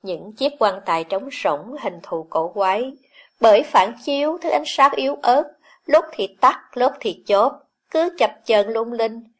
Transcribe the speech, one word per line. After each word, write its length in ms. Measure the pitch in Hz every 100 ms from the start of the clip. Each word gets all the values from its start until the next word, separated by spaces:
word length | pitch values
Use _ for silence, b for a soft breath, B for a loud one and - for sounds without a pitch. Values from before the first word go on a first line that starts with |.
Những 300 | 196 165 180
chiếc 200 | 214 277 285
quan 220 | 208 190 -
tài 180 | 165
trống 240 | 165 196 254 -
rỗng 320 | 180 147 185 -
hình 180 | 202 175
thù 240 | - 165 160
cổ 180 | 160 165
quái, 380 | 175 190 202 262 269 b b b _
bởi 220 | 233 214
phản 300 | 302 208 190 240
chiếu 340 | - 277 294 330
thứ 80 | -
ánh 140 | 285 302
sáng 260 | - 277
yếu 260 | - 262 285
ớt, 220 | - 262 311 _ b b -
lúc 180 | 302 -
thì 240 | - 196 _
tắt, 200 | 254 - _
lúc 180 | 247 254 254
thì 220 | 220 165 -
chớp, 240 | 202 247 277 _ _ _
cứ 260 | 320 339 349
chập 120 | 220 -
chờn 240 | - 214 202
lung 240 | 220 226
linh. 320 | 233 226 233 -